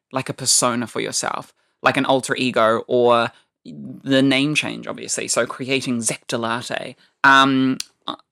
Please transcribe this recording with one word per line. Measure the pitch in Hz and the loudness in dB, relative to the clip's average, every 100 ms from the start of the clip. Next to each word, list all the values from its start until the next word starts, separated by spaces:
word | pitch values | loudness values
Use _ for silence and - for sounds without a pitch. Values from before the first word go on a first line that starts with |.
| _ | _
like, | 131 - | -8 -6
a | |
persona | 135 127 - 127 117 117 | -6 -2 0 2 0 -4
for | - | -6
yourself, | 107 - - - - _ _ _ | -6 -4 -4 -6 -10 _ _ _
like | - 131 | 0 0
an | 135 | 2
alter | 135 - 135 | 0 0 -4
ego | 127 120 110 113 - | -2 2 2 2 0
or | 123 120 120 117 - _ _ - | 2 4 4 2 -6 _ _ -20
the | 147 - 127 135 135 | -16 -16 -12 0 2
name | 135 131 143 | 4 2 0
change, | 151 117 113 113 | -2 -4 -6 -10
obviously? | 117 117 - 113 | -12 -8 -6 -2
So | - 117 | -2 -2
creating | - 127 135 135 120 | -4 -4 -4 -2 -4
Zach | 113 123 - | -4 -6 -6
Delate. | 123 113 117 117 - - 123 _ _ | -6 -4 -4 -6 -8 -10 -14 _ _
Um, | 139 135 135 135 131 131 - _ - | 6 8 6 4 2 -2 -8 _ -14
uh, | - _ | -14 _